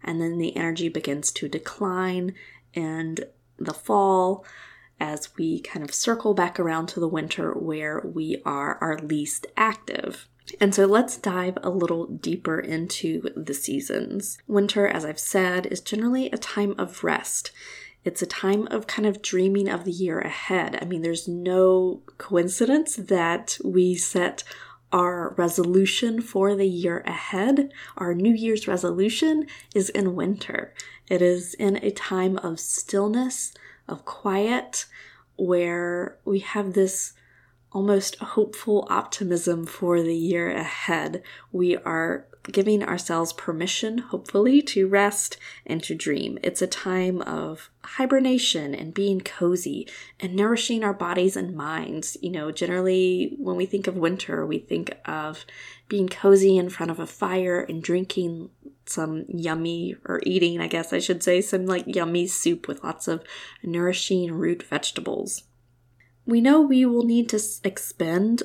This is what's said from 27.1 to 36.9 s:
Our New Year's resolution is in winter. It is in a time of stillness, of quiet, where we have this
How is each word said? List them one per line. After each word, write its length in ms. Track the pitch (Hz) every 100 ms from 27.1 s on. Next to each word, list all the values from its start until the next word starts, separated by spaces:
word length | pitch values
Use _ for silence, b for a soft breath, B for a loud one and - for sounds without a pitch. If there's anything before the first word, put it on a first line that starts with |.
| 170 - 190 220 277 277 B B -
Our 180 | 175
New 200 | 175 202
Year's 340 | 226 226 214 214
resolution 800 | 185 175 170 202 226 320 311 294 B B
is 140 | 208 196
in 260 | - 190
winter. 600 | 180 180 202 - - - B B B -
It 140 | 185
is 320 | 180 180 180
in 220 | - 202 196
a 120 | 208
time 460 | 196 - 185 185 185
of 220 | 175 165
stillness, 920 | - - - 196 202 226 254 254 - B B B -
of 160 | -
quiet, 800 | - - 208 196 214 247 - - - B B B _ -
where 800 | 185 175 175 170 175 175 180 -
we 160 | - 196
have 320 | 196 208 196
this 400 | 185 190